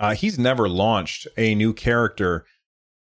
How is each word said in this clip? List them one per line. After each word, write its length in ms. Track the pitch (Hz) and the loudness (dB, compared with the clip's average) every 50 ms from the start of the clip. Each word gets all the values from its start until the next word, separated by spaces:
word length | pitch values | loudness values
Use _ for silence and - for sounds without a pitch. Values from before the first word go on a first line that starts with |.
Uh, 140 | 104 104 107 | -2 -2 -2
he's 220 | - 190 220 196 | 0 -2 -2 0
never 300 | 131 120 127 131 123 107 | 0 0 2 2 2 0
launched 580 | 95 87 92 101 113 113 98 85 - - - - - - | 0 2 0 2 2 2 0 -2 -4 -10 -12 -14 -10 -4
a 180 | - 113 110 107 | -2 0 2 2
new 160 | 104 107 113 | 2 2 0
character 720 | 110 - - 120 120 117 117 104 - - 98 90 85 82 - _ _ _ _ _ _ _ _ _ _ _ | 0 0 0 0 2 2 0 0 -2 -2 -2 -2 -2 -4 -6 _ _ _ _ _ _ _ _ _ _ _